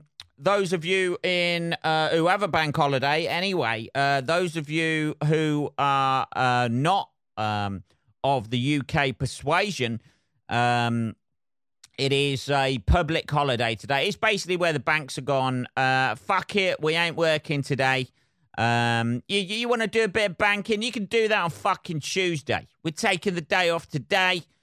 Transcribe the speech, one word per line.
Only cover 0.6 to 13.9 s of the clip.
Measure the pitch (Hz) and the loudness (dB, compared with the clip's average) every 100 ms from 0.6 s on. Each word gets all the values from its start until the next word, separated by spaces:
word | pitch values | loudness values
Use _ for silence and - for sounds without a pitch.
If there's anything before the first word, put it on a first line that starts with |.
| 190 | 2
of | 180 | -2
you | 165 190 185 175 | 0 0 0 -2
in, | 180 175 175 170 170 165 | -2 0 0 0 -2 -2
uh, | 160 156 156 | 0 0 2
who | 165 165 | 2 2
have | 202 | 2
a | 202 | 0
bank | 160 156 143 | 0 0 0
holiday, | 143 135 139 156 156 | 0 2 0 0 0
anyway, | 160 196 180 117 113 113 135 | -2 -2 0 0 -2 -4 -2
uh, | 139 139 | 0 0
those | 131 170 185 160 | 0 0 0 -4
of | 143 | -4
you | 156 160 156 151 - | -2 0 0 -2 -2
who | 147 160 156 147 143 - | 0 2 2 0 -2 0
are, | 139 135 135 131 - - | 2 2 2 0 0 0
uh, | 127 123 123 | 2 2 2
not, | 117 151 190 - _ _ - | 0 2 0 -2 _ _ -6
um, | 107 104 101 95 - _ _ _ | -2 -2 -4 -6 -12 _ _ _
of | 139 139 107 | 0 0 0
the | 123 | -2
U | 127 147 | 0 -2
K | 127 156 139 | 0 0 0
persuasion, | - 135 - 139 170 214 165 117 110 - _ _ _ - | -2 -6 -4 0 0 0 -2 -4 -4 -10 _ _ _ -4
um, | 117 120 120 117 117 113 - _ _ _ _ _ _ - - | 0 2 2 0 0 -4 -8 _ _ _ _ _ _ -16 -4
it | 135 | 0
is | 139 143 135 - | 2 2 -2 0
a | 143 135 131 | 0 0 0
public | - 175 151 165 - | 2 2 2 -2 0
holiday | 147 143 117 117 113 | 0 2 0 0 -2
today. | - | -2